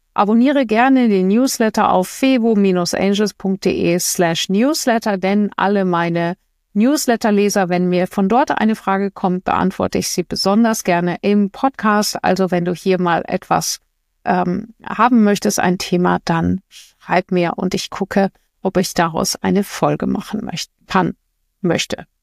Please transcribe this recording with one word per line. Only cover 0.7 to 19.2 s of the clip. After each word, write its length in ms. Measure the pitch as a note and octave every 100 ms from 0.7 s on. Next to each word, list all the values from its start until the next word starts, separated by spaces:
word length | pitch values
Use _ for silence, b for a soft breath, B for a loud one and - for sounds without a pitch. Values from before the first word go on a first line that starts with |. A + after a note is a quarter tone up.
| A3 B3+ C4 A#3+
den 200 | G3 F#3
Newsletter 640 | G#3+ C4+ - A3 A3 G#3
auf 160 | F#3 F#3
fevo 460 | - C4+ C4 A3+
angels 800 | G#3 G3 F3+ F3 - F#3+ G3+ G#3
punkt 320 | - F#3+ F#3+
de 340 | F#3 E3 E3+ F3
slash 520 | - - E3+ E3 -
newsletter, 680 | F#3+ C4 D#4+ - A3+ A3 G3
denn 320 | F#3+ G#3 G#3 -
alle 300 | F#3+ G3+ F#3
meine 480 | E3+ E3+ E3+ E3+ F#3 _ _ _
Newsletterleser, 960 | G3+ A#3 D4+ - A3+ A3+ G3+ G3+ G3+ F3+
wenn 200 | F3 F3+
mir 180 | F3+ F3+
von 220 | - F#3+
dort 240 | A#3 D#4
eine 240 | - A3 A3
Frage 340 | - F#3+ G3
kommt, 320 | - F#3+ F3+
beantworte 560 | - - F#3 - F#3 G3
ich 100 | -
sie 140 | -
besonders 640 | E3+ - F#3+ G#3 A#3 A3
gerne 320 | - F3 F3 E3+
im 300 | G3+ G#3 G3+
Podcast. 720 | - C4+ - G#3+ G#3 G#3 -
Also 300 | E3+ F#3 F#3
wenn 120 | F3+
du 100 | F3
hier 260 | E3+ F#3+ F3+
mal 240 | F3+ E3 -
etwas, 540 | F#3+ - E3 - - _ _ _ _
ähm, 480 | - F3+ F3+ F3+ A3+ -
haben 400 | - - A#3 B3
möchtest, 340 | G#3 G3+ G#3+ -
ein 200 | G3+ F3+
Thema, 420 | - F3+ F3+ F3
dann 360 | - E3 F3 F#3 -
schreib 640 | - - _ - F3+ F#3
mir 220 | F3+ E3+ -
und 180 | F#3
ich 160 | - -
gucke, 400 | - G3 G3+ G3 - _ _
ob 140 | F#3+ F3+
ich 180 | F#3
daraus 400 | - E3+ D#3+